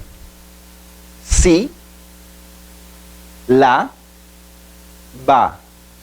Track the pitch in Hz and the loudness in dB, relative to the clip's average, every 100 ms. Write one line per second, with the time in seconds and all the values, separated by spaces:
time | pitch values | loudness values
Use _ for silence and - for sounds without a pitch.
0 | - - - - - - - - - - | -20 -20 -20 -20 -20 -20 -20 -20 -20 -20
1 | - - - - 180 165 269 - - - | -20 -18 -6 -2 0 0 -2 -12 -20 -20
2 | - - - - - - - - - - | -20 -20 -20 -20 -20 -20 -20 -20 -20 -20
3 | - - - - - 127 135 127 - - | -20 -20 -20 -14 -2 2 2 0 -4 -12
4 | - - - - - - - - - - | -20 -20 -20 -20 -20 -20 -20 -20 -20 -20
5 | - - 131 135 98 - - - - - | -20 -10 0 0 0 -6 -20 -20 -20 -20